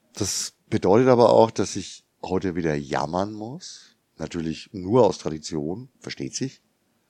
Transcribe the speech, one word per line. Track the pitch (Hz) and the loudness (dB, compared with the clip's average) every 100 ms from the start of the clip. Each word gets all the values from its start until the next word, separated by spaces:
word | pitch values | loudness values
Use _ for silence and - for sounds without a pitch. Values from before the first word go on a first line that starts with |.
| _ | _
Das | - 98 - - - - | -6 -6 -4 -8 -12 -4
bedeutet | 110 95 107 131 | 0 4 4 6
aber | 120 120 | 6 8
auch, | 117 113 | 6 4
dass | - 98 101 | 2 -4 -4
ich | 87 - _ _ | -10 -16 _ _
heute | - 92 95 85 | -4 -2 -2 -2
wieder | 82 | -2
jammern | 73 69 69 71 90 101 | -2 -2 -4 -2 -2 -4
muss. | 107 107 156 - - _ _ _ - | -6 -12 -14 -16 -20 _ _ _ -12
Natürlich | 78 87 80 78 - | -10 -6 -6 -8 -12
nur | 98 90 123 104 | -10 0 4 4
aus | 82 | 2
Tradition, | - 78 - 78 73 98 131 _ | -6 -8 -8 -6 -6 -8 -12 _
versteht | - - 69 | -14 -10 -10
sich. | - 131 - _ _ _ _ | -8 -10 -12 _ _ _ _